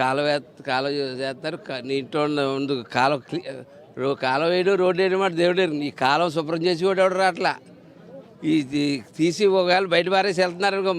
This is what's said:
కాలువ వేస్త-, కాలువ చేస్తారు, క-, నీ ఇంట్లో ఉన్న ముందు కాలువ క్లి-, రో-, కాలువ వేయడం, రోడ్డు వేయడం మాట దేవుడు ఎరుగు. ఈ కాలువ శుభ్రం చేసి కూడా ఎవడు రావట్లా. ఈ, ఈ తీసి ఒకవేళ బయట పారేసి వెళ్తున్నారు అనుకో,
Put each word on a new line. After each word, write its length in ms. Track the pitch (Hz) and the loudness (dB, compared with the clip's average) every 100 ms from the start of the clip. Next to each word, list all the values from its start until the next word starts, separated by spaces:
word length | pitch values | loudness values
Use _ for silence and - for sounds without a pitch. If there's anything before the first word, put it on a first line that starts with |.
కాలువ 240 | 131 135 147 | 0 0 0
వేస్త-, 360 | 147 - - 139 | -2 -4 -14 -4
కాలువ 240 | 131 139 143 135 127 | -2 -2 -4 -4 -6
చేస్తారు, 340 | 135 131 156 170 - | -6 -6 -8 -10 -10
క-, 100 | 131 123 | -10 -4
నీ 80 | 139 | -4
ఇంట్లో 180 | 127 151 147 | -2 -2 0
ఉన్న 140 | 147 139 | 0 0
ముందు 220 | 135 139 135 113 127 | -2 -2 -4 -2 0
కాలువ 220 | 131 143 - | 2 0 -4
క్లి-, 140 | 160 175 135 120 - - - | -10 -8 -14 -18 -20 -18 -6
రో-, 180 | 131 135 | -4 -2
కాలువ 240 | 131 135 165 | 0 0 2
వేయడం, 220 | 180 185 196 | 2 2 2
రోడ్డు 180 | 185 175 | 2 2
వేయడం 160 | 190 190 | 0 0
మాట 100 | 196 165 | 0 2
దేవుడు 200 | 175 180 | 2 2
ఎరుగు. 160 | 180 147 143 | 0 0 -6
ఈ 20 | - | 0
కాలువ 260 | 131 147 175 151 | 2 2 0 -2
శుభ్రం 240 | 151 165 175 | -4 -2 0
చేసి 180 | 165 190 | 0 0
కూడా 140 | 185 | 2
ఎవడు 140 | 190 185 | 2 4
రావట్లా. 300 | 190 175 175 135 - - - - - - - - 156 | 0 2 -2 -2 -10 -20 -20 -20 -20 -20 -20 -8 0
ఈ, 40 | 156 131 147 | 0 0 -2
ఈ 20 | 147 139 101 - | 0 -2 -6 -2
తీసి 280 | 165 170 202 190 | 0 2 2 4
ఒకవేళ 280 | 180 180 190 | 4 2 2
బయట 140 | 170 175 | 0 2
పారేసి 260 | 190 196 180 | 2 2 0
వెళ్తున్నారు 320 | 180 175 202 196 | 0 0 -2 0
అనుకో, 160 | 196 | -2